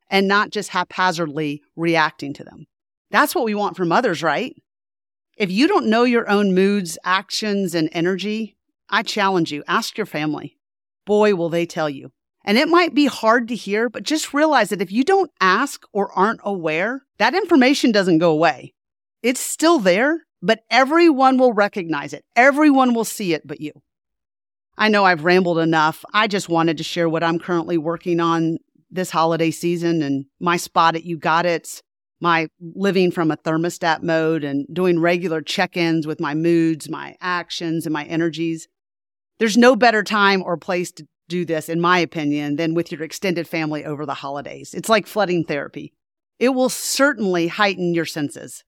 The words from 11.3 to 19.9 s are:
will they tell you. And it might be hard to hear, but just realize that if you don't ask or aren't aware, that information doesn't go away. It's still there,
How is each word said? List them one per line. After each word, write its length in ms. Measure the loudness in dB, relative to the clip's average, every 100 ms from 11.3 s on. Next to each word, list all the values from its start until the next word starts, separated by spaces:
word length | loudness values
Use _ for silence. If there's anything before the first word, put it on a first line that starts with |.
will 140 | 2 0
they 180 | -2 -2
tell 240 | -4 -4
you. 220 | -6 -14 _ _ _
And 140 | -2 0
it 120 | 2
might 260 | 2 2 2
be 120 | 0
hard 420 | 2 2 2 0
to 60 | -6
hear, 340 | -4 -2 -2
but 140 | -4
just 300 | -4 -4 -2
realize 360 | 0 2 2 0
that 120 | -2
if 80 | -2
you 140 | 0
don't 280 | 2 2 0 0
ask 420 | 0 2 -2 -8 -8
or 260 | -4 -2 0
aren't 220 | 0 -2
aware, 580 | -6 -4 -2 -2 -4 -6 _ -2
that 180 | 0 0
information 560 | 2 4 4 4 2
doesn't 280 | 2 4 4
go 120 | 4
away. 420 | 4 2 0 -8 _ _ _ _ _
It's 200 | -2 -2
still 380 | -4 0 2 4
there, 460 | 4